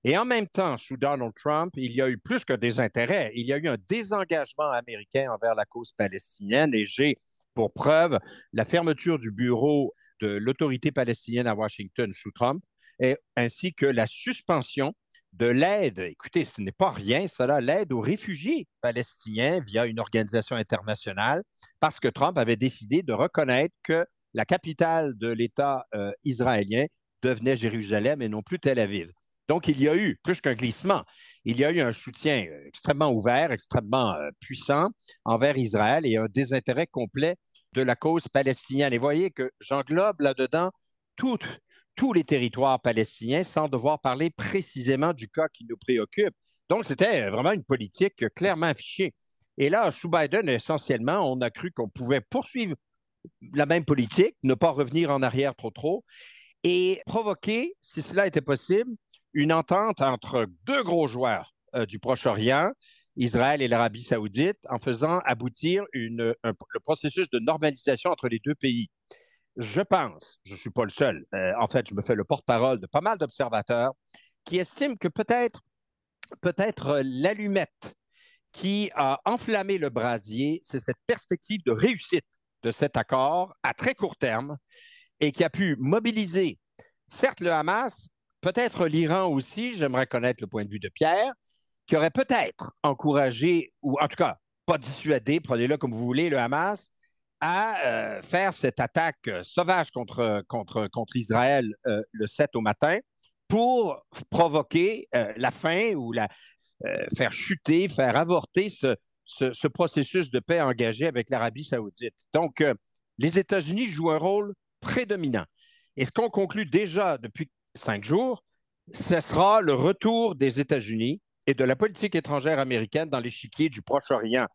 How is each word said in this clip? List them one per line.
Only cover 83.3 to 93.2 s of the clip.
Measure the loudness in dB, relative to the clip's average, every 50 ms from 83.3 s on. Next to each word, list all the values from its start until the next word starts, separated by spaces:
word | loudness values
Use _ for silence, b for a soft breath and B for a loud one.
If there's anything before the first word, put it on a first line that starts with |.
| 2 0 -2 -4 -8 _
à | -4 -4
très | -4 -2 -4 -4 -2
court | -2 -4 -6 -2
terme | _ -2 0 0 -2 -4 -6 -10 -12 _ B B B B B B B B B _ _
et | 0 0
qui | 2 0 0
a | 0
pu | 2 0 0 0 0 0
mobiliser, | 0 2 2 2 2 0 -2 0 -2 0 0 0 0 0 -2 _ _ _ _ b b b b _ _
certes | _ -2 0 0 0 0 0
le | -2 0
Hamas, | 0 2 2 0 0 0 -2 -4 -6 -10 -16 -16 _ _ _ _ _ _
peut-être | -4 -2 0 0 0 0 0 0 0
l'Iran | 2 4 2 2 4 2 2 2
aussi, | 2 0 0 -2 -4 -8 -6 -6 -6 -2
j'aimerais | -2 -2 0 2 0 0
connaître | 2 0 0 0 0 -2 -2
le | -8 -6
point | -6 -6 -6
de | -6
vue | -8 -10
de | -10 -10
Pierre, | _ 2 2 4 4 2 2 0 -2 _ b b b b b b b b _ 0
qui | 2
aurait | 2 2 2
peut-être | 2 0 0 2 2 2 2 0 -4 -12 -16 -16 _ _ 0
encouragé, | 0 0 2 0 2 4 4